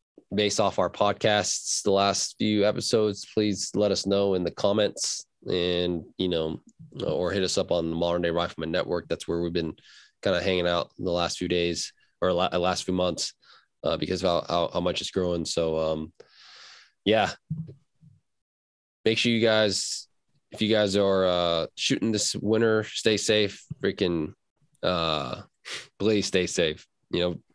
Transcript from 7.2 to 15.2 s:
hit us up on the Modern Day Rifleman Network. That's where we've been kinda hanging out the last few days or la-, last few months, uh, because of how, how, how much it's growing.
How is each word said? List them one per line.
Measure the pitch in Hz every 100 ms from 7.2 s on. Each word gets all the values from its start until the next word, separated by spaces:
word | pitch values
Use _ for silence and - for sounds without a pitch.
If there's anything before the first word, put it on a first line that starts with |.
| 87
hit | 98
us | 92 -
up | 90
on | 87 82
the | 82
Modern | 85 87
Day | 85
Rifleman | 82 85 - 82
Network. | 87 - 87 78
That's | 82 -
where | 85
we've | 85
been | 87 80 - - - - _
kinda | 104 87
hanging | 95 90 87
out | 87 - -
the | 95
last | 87 82 -
few | 85
days | 87 87 80 - _ _ -
or | 92
la-, | 87 95 90
last | 90 90 -
few | 92
months, | 90 85 - - _ - _ _
uh, | - 80
because | 78 92
of | 92
how, | 85 -
how, | 87 82
how | 90
much | 90 85
it's | -
growing. | 98